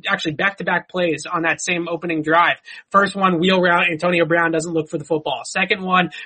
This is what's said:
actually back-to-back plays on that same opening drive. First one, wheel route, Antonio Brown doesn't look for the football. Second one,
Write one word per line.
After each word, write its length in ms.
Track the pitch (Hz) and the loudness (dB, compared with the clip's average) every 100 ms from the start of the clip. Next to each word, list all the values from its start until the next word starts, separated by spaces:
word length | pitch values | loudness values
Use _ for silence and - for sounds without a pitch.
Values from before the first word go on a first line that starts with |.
| 196 | -4
actually 260 | 196 165 | -2 -2
back-to-back 560 | 151 190 196 190 180 - | -2 -2 -2 -2 -2 -2
plays 360 | 185 175 143 - | -2 -2 -2 -4
on 180 | 170 | -2
that 180 | 165 156 | -2 -2
same 260 | - 175 170 | -2 -4 -4
opening 340 | 165 175 160 | -6 -4 -4
drive. 360 | 151 160 165 135 - - - | 2 4 4 0 -8 -20 -2
First 240 | 196 196 196 | 2 2 2
one, 240 | 185 170 | 2 2
wheel 200 | 185 190 | 4 4
route, 280 | 180 175 175 | 4 4 2
Antonio 340 | 160 175 175 160 | 0 0 2 2
Brown 260 | 170 165 | 2 2
doesn't 220 | 160 165 | 0 -2
look 160 | 160 156 | -2 -2
for 80 | 160 | -6
the 80 | - | -4
football. 360 | 156 151 123 - | -4 -2 -6 -6
Second 360 | 190 185 202 | -2 0 0
one, 280 | 185 185 175 - | 2 2 2 -4